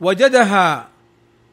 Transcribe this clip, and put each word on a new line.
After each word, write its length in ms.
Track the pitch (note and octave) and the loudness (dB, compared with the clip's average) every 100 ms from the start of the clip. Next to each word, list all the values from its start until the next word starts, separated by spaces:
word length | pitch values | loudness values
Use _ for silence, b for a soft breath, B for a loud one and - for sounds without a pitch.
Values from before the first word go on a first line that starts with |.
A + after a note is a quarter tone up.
وجدها 880 | F3 F#3+ C4 B3+ G3+ G3+ E3+ C3+ - _ _ _ _ _ _ | -4 0 2 2 2 0 0 -4 -10 _ _ _ _ _ _